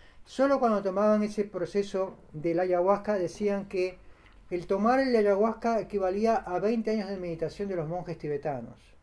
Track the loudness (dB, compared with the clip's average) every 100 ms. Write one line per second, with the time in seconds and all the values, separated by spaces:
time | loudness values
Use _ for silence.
0 | -20 -20 -10 0 2 4 2 2 0 2
1 | 4 4 2 -2 -4 -4 -2 -2 -2 -2
2 | -4 -6 -16 -4 0 2 2 4 4 2
3 | 2 -2 -2 -2 -2 -2 -2 -2 -2 -4
4 | -18 -20 -20 -20 -8 -8 -2 2 4 4
5 | 4 4 4 4 2 0 -2 0 -2 -2
6 | 0 2 2 2 0 -2 0 0 0 -2
7 | -2 -6 -6 -4 -6 -4 -4 -4 -4 -6
8 | -6 -8 -4 -4 -4 -6 -8 -16 -20 -20